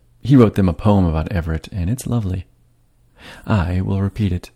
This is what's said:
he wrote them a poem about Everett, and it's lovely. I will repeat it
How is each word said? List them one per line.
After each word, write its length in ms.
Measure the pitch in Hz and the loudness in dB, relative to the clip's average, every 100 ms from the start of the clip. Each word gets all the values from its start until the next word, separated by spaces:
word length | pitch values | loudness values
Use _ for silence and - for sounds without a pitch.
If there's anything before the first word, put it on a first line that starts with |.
| _ _ | _ _
he 160 | 110 135 | 4 6
wrote 200 | 107 - | 6 4
them 140 | 92 | 0
a 40 | |
poem 320 | 80 110 101 87 | 2 2 4 2
about 260 | 78 78 | 0 -2
Everett, 360 | 95 80 80 - | -4 -4 -6 -8
and 160 | 92 85 | -6 -4
it's 200 | 123 - | -4 -4
lovely. 380 | 117 98 92 - _ _ _ _ _ _ _ - - - | -4 -4 -6 -10 _ _ _ _ _ _ _ -20 -12 -2
I 360 | 107 87 92 | -2 0 -2
will 200 | 98 98 | -2 -2
repeat 300 | 98 - 101 | -2 -2 -2
it 180 | 90 - | -4 -8